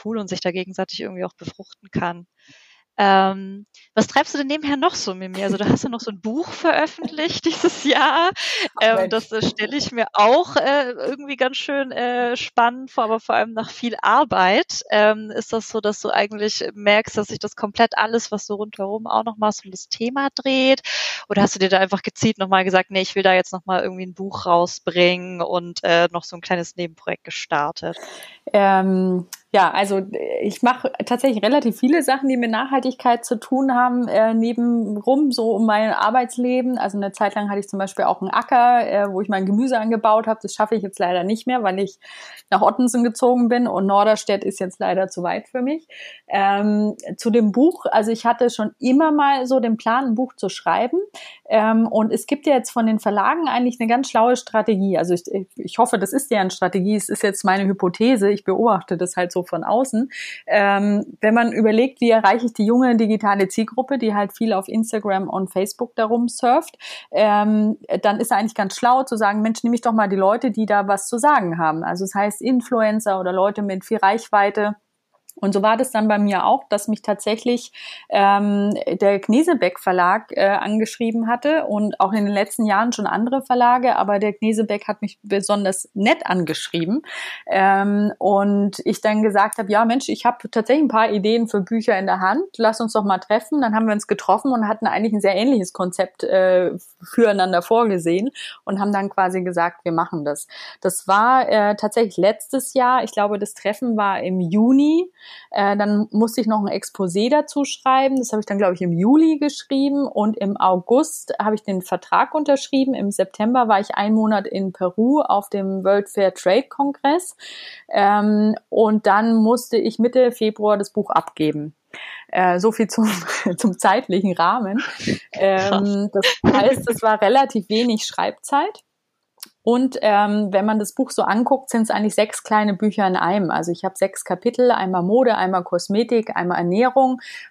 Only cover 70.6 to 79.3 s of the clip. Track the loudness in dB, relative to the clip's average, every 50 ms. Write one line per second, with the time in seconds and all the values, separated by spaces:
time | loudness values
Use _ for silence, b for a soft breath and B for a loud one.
70.6 | -2 0 0 0 2 0 -2 -2 -2 -6 -4 2 2 4 4 4 2 0 -2 0
71.6 | 0 0 0 -2 -4 -4 -4 -4 -6 -4 -2 -2 -2 -2 -2 -4 -2 0 0 0
72.6 | 0 0 0 2 2 2 0 0 0 -2 -2 0 -2 -2 0 2 2 0 0 -2
73.6 | -4 -4 -6 -6 -4 -4 -2 0 2 2 2 0 -2 0 2 2 2 2 2 0
74.6 | -2 -2 -4 -6 _ _ _ _ _ _ _ _ _ -20 _ -4 -2 -2 0 2
75.6 | 2 2 2 2 0 -2 -2 -2 0 0 2 2 2 0 0 0 2 2 0 0
76.6 | 0 _ -4 -2 -2 -4 -6 -4 -4 -4 -4 -2 -2 -4 -4 -2 0 -2 -2 -2
77.6 | -4 -10 B B B B B B B B 0 4 4 4 4 4 2 0 0 0
78.6 | 0 0 -2 -2 -2 -4 -2 2 2 2 2 2 2 2